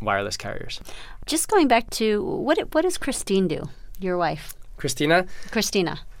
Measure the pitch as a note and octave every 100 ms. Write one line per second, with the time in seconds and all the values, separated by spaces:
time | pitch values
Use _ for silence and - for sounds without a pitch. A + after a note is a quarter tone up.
0 | G#2+ G2 G2+ - G2+ - - - - -
1 | - - - D#4 - G#4 D4 A#3 A#3 -
2 | A3 G#3 - B2+ A#3+ E4 - D#4 F4+ -
3 | - - - F#3+ F#3 D3+ - - - -
4 | F#3+ F3+ E3 D3+ - - - - C#3+ -
5 | D3 E3+ F#3 - - A3 G3+ G#3 E3+ D3
6 | - -